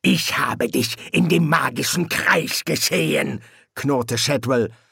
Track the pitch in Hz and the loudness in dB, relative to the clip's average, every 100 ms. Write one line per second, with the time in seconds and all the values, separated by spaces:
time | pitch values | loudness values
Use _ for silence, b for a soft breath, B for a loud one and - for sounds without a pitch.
0 | 185 175 - - - - - 135 117 - | 2 2 0 -2 -2 -2 -2 0 -2 -6
1 | B - 175 170 160 160 131 120 - 175 | B 0 4 4 4 2 0 -2 -2 -2
2 | 165 - - 185 - - - 156 - 175 | -2 0 2 0 0 -4 -2 -2 0 0
3 | 160 - - - B B B - 139 135 | 0 0 -2 -6 B B B -6 0 0
4 | 117 117 - 139 117 127 107 b b | 0 -2 0 0 2 2 0 b b